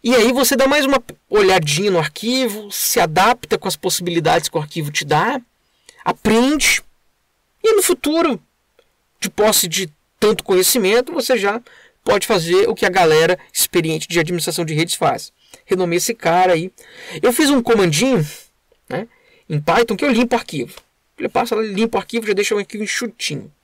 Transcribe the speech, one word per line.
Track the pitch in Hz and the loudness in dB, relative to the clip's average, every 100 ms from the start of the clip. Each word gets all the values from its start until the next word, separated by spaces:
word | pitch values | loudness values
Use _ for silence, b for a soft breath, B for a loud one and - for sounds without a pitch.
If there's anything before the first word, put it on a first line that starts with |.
E | 233 247 | 4 4
aí | 220 | 4
você | 254 254 262 | 2 2 2
dá | 262 | 2
mais | 294 277 | 2 2
uma | 277 - - _ | 0 -2 -20 _
olhadinha | 208 190 185 147 147 208 | 2 4 2 0 -2 0
no | 175 | 0
arquivo, | 151 - 220 262 247 208 208 | -2 -6 -4 -2 -2 -4 -10
se | - - 233 | -6 -2 0
adapta | 175 160 208 254 - 208 | 0 2 2 2 -2 -4
com | 196 | -4
as | - | -6
possibilidades | 185 - 175 170 160 165 - | -4 -4 -2 0 2 0 0
que | 165 | -6
o | |
arquivo | 147 165 147 | -6 -6 -6
te | 147 | -6
dá, | 147 147 208 269 _ _ _ b b b - | 0 0 2 -2 _ _ _ b b b -6
aprende. | - 220 220 254 294 - - - _ _ _ _ _ _ _ | -2 2 4 4 2 0 -2 -6 _ _ _ _ _ _ _
E | 440 | 2
no | 427 | 2
futuro, | - - 285 320 339 220 _ _ _ _ _ _ _ _ | 2 0 0 0 0 -2 _ _ _ _ _ _ _ _
de | 190 | -10
posse | - 214 202 180 | 0 2 2 -2
de | 175 175 _ _ _ | -6 -8 _ _ _
tanto | 208 208 | 0 0
conhecimento, | - 185 185 254 190 226 262 | 0 0 2 0 2 0 0
você | 330 247 240 | -6 -2 -2
já | 202 226 b b b b | 0 -4 b b b b
pode | - 202 - | -2 -2 0
fazer | 208 165 180 202 | -2 2 2 2
o | 220 | 0
que | 202 | 0
a | |
galera | 185 165 156 165 180 B | 2 4 4 2 0 B
experiente | - - 180 160 156 - | -6 -2 0 -2 -4 -2
de | 170 | -2
administração | 160 175 156 170 | -2 -4 -4 -4
de | 165 | -4
redes | 151 170 | -4 -4
faz. | - 156 120 - _ b b _ | -2 -2 -2 -10 _ b b _
Renomeia | 185 180 170 | -2 0 -2
esse | 196 | -2
cara | 233 170 175 185 | -4 0 2 4
aí. | 170 180 _ B B B 165 | 2 -2 _ B B B -2
Eu | 240 | 0
fiz | 240 294 | 2 2
um | 285 | 2
comandinho, | 233 226 180 151 254 240 151 - - _ _ _ _ | 2 2 4 2 2 0 -2 -8 -20 _ _ _ _
né, | 131 226 b b b _ | -10 -10 b b b _
em | 151 | -4
Python | 147 180 233 202 | 0 0 0 0
que | 285 | 0
eu | |
limpo | 226 247 240 | 0 0 -2
o | |
arquivo. | - 151 120 - _ _ _ _ | -4 -10 -10 -12 _ _ _ _
Ele | - | -6
passa | - 233 214 | -4 -2 -4
lá, | |
limpa | 220 196 226 196 | -4 -2 -2 -2
o | |
arquivo, | - 233 214 | -4 -6 -2
já | |
deixa | 196 202 208 | -2 -2 -4
o | |
arquivo | 196 214 | -6 -8
enxutinho. | 208 - 233 _ - 151 - _ | -6 -6 -8 _ -8 -8 -12 _